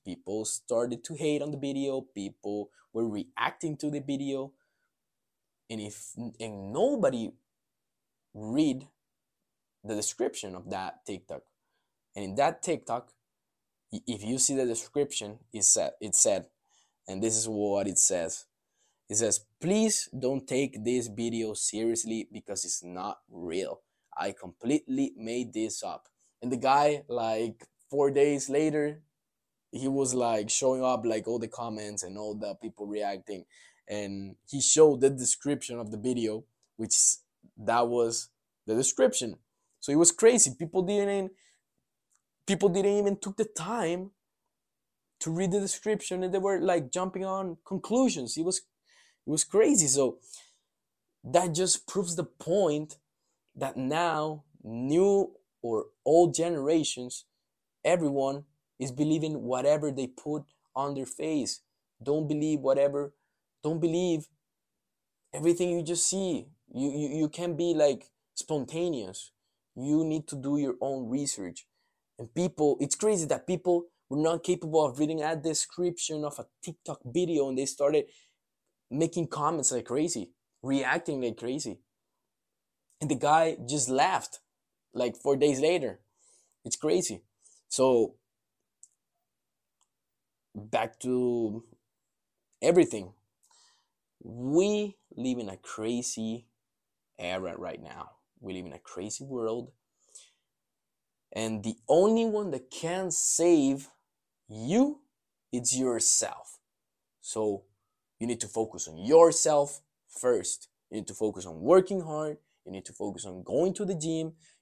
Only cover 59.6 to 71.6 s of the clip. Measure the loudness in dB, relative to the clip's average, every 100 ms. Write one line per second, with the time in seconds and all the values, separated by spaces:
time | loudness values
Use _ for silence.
59.6 | 2 2 0 -4 -6 -8 -8 -8 -8 _
60.6 | _ -6 -4 -4 -8 -8 -4 -2 -2 -6
61.6 | _ _ _ _ -2 0 0 0 0 0
62.6 | 2 4 4 2 -4 -8 _ _ _ _
63.6 | -4 0 2 2 2 0 -4 _ _ _
64.6 | _ _ _ _ _ _ _ 0 2 4
65.6 | 2 0 -2 0 0 0 -2 -2 -6 _
66.6 | _ -4 -2 -2 -2 0 -2 -2 -4 0
67.6 | 0 4 4 4 -4 _ _ -12 -4 -4
68.6 | -4 -2 -2 -2 -6 -12 -16 _ _ _
69.6 | _ -8 0 2 2 -2 -4 -8 -2 0
70.6 | 0 -2 -4 -4 -4 -2 -2 -6 -8 -12